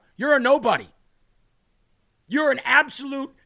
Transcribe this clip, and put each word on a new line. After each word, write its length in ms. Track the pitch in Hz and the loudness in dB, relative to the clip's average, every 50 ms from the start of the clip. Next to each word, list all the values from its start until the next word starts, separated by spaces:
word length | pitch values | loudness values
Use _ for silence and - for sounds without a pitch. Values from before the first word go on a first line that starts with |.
| _ _ _ | _ _ _
You're 220 | - 220 294 294 | -6 -2 -2 0
a 20 | 277 | 0
nobody. 540 | 240 247 277 302 220 233 185 135 104 - _ _ _ _ _ _ _ _ _ _ _ _ _ _ _ _ _ _ _ _ _ _ _ _ _ _ _ | 2 2 2 2 2 0 0 -2 -2 -10 _ _ _ _ _ _ _ _ _ _ _ _ _ _ _ _ _ _ _ _ _ _ _ _ _ _ _
You're 240 | - 196 285 311 294 | -4 -2 0 0 0
an 80 | 262 247 | 0 -2
absolute 760 | - - 254 285 311 285 - - 277 277 277 277 269 277 - _ _ | -2 2 2 2 2 2 -2 -10 -8 -8 -8 -8 -10 -10 -14 _ _